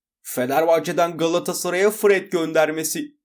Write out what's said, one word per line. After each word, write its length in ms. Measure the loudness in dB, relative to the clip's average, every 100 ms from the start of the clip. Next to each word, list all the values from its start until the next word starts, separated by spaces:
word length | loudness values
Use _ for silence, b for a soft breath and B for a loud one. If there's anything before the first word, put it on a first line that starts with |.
| _ _
Fenerbahçe'den 920 | -10 -6 -2 0 2 2 2 0 0 0
Galatasaray'a 760 | 0 0 -2 -4 -4 0 0
Fred 420 | 2 2 2 0
göndermesi. 840 | -4 0 2 2 0 -4 -6 -10 _